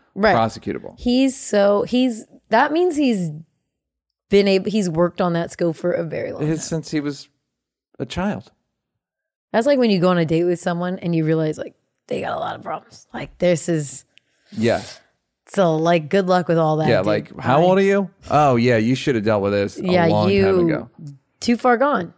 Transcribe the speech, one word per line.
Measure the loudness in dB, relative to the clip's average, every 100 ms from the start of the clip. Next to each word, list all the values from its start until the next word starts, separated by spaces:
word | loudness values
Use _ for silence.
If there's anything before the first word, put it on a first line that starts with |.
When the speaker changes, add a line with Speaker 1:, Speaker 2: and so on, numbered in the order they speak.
| _
Speaker 1:
Right. | -2 0
Speaker 2:
prosecutable. | 2 0 -4 -8 -8 -10 -8
Speaker 1:
He's | -2 0 0 -2
so, | -2 0 2 2
he's, | 0 0 0 -4 -12 -20 -2
that | 0 2
means | 0 0 0
he's | 0 0 -2 -8 -16 _ _ _ _ _ _ _ 0
been | 2 4
able, | 2 0
he's | -2 0
worked | 0 0 0
on | -2
that | -2 -4
skill | -4 -4
for | -2 -4
a | -2
very | -4 -6 -8
long | -6 -4
Speaker 2:
His, | -4
Speaker 1:
time. | -6
Speaker 2:
since | -8 -6
he | -6
was | -4 -8 -14 _ _ _ _ _ _ -12
a | -10
child. | -6 -4 -6 -10 _ _ _ _ _ _ _ _ _ _
Speaker 1:
That's | 0 2
like | 2
when | 2
you | 2
go | 2
on | 2
a | 2
date | 0
with | 0 -2
someone | -4 -4 -4 -6
and | -2
you | 0 0
realize, | 0 -2 -4
like, | -10 -16 _ _ -10
they | -6
got | -6 -6
a |
lot | -6 -8
of |
problems. | -10 -12 -12 -20 _
Like, | -14 -14 -2
this | 0 0 0
is | -4 -4 -10 -16 _ _ _ _
Speaker 2:
Yeah. | -2 0 0 -4 -16 _ _ _ _ -6
Speaker 1:
so, | 0 2 2
like, | 2 2 2
good | 0 2
luck | 2 2
with | 2
all | 2 2
that, | 2
Speaker 2:
Yeah, | 2
Speaker 1:
dude. | 2
Speaker 2:
like, | -2 -4 -6
"How | 0 2
Speaker 1:
Bye. |
Speaker 2:
old | 4 4
are |
you?" | 4 2 -2 _ -2
"Oh, | 2 4 4
yeah, | 4 4
you | 2
should | 0 0 0
have |
dealt | 2 2
with | 2
this | 0 0 -4
a |
Speaker 1:
Yeah, | 0 2 2
Speaker 2:
long | 2 2
Speaker 1:
you | 2
Speaker 2:
time | 2 2 2
ago." | -2 -6 -18 -18 -20 _ -6
Speaker 1:
too | -2 0
far | 2 2
gone. | 2 -2 -4